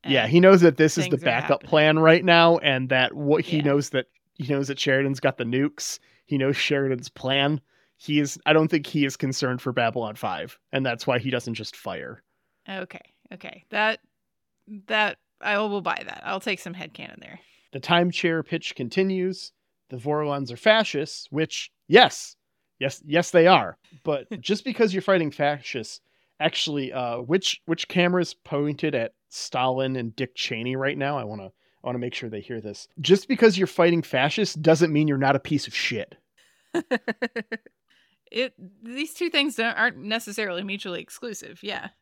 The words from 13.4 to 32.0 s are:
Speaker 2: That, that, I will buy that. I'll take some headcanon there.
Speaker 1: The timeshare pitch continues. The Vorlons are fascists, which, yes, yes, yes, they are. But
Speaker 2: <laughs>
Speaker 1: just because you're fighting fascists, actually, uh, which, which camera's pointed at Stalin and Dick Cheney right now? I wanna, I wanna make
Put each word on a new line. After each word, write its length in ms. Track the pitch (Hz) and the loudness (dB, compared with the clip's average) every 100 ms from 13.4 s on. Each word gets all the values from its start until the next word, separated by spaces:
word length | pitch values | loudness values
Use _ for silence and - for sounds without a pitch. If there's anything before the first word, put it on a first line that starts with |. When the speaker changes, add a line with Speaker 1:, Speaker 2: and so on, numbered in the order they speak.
| - - _ | -18 -20 _
Speaker 2:
That, 280 | 208 214 220 _ _ _ _ _ _ _ 208 196 | -2 -2 -2 _ _ _ _ _ _ _ -20 -4
that, 300 | 220 214 - _ _ | -2 -2 -4 _ _
I 160 | - 208 | -4 -2
will 240 | 214 202 | -2 -4
buy 200 | 170 - - | -4 -6 -8
that. 160 | - | -12
I'll 160 | - 196 | -8 -8
take 200 | 214 - | -6 -8
some 140 | - 185 | -8 -14
headcanon 440 | 160 - - - | -14 -16 -20 -20
there. 200 | - - _ _ _ | -20 -20 _ _ _
Speaker 1:
The 60 | 135 | -12
timeshare 640 | - 170 175 - 175 165 151 | 0 2 2 0 -2 -2 -4
pitch 300 | 165 - - | -8 -8 -10
continues. 760 | 120 - 190 185 185 180 - _ _ _ _ | -6 -2 -2 0 -4 -6 -14 _ _ _ _
The 80 | 127 | -10
Vorlons 520 | 135 151 151 143 131 | -4 -2 -2 -4 -6
are 60 | 120 | -2
fascists, 680 | 220 220 214 147 151 - - | 2 4 2 -4 -6 -10 -8
which, 420 | 139 156 - - _ - | -4 -4 -6 -12 _ 6
yes, 480 | 185 233 - - _ _ _ _ _ | 6 6 2 -16 _ _ _ _ _
yes, 220 | 135 - 151 | -6 -6 -2
yes, 260 | 160 175 | 0 4
they 160 | 175 170 | 6 8
are. 300 | 175 95 - _ 151 | 6 4 -10 _ -10
But 240 | 160 143 - | -6 -6 -6
Speaker 2:
<laughs> 100 | - | -12
Speaker 1:
just 240 | - 214 | -4 -4
because 300 | 262 233 226 | -4 0 0
you're 80 | 185 | 0
fighting 300 | - 190 151 | 0 0 0
fascists, 680 | - 143 143 - 123 110 - _ _ _ _ | -2 -2 -2 -8 -10 -10 -16 _ _ _ _
actually, 540 | 156 - - 147 131 | -2 -2 -4 -4 -4
uh, 240 | 131 123 117 | -6 -6 -6
which, 440 | 123 190 - - - | 0 0 0 -6 -6
which 220 | 165 - | -6 -2
camera's 440 | 180 175 180 170 | 0 2 0 -2
pointed 640 | - - 143 147 147 156 135 | -8 -8 -4 -4 -2 -2 -2
at 180 | 117 _ _ | -4 _ _
Stalin 680 | - - 131 131 131 135 131 | -14 -8 -2 0 0 -2 -4
and 180 | 117 110 | -6 -6
Dick 200 | 127 - | -8 -6
Cheney 400 | - 113 120 131 | -6 -4 -4 -2
right 220 | 135 143 | -4 -2
now? 200 | 139 143 | -4 -4
I 60 | |
wanna, 240 | 110 107 95 | -6 -10 -14
I 400 | _ _ _ 123 | _ _ _ -8
wanna 120 | |
make 140 | 123 | -6